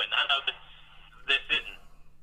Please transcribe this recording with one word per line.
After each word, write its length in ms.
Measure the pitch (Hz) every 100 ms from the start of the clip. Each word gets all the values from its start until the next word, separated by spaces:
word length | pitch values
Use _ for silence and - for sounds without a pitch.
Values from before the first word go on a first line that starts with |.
and 80 | 113
I 120 | - 147
know 120 | 139
this, 160 | - - - - - - - - -
this 120 | 135 -
didn't 320 | 151 - - - - - -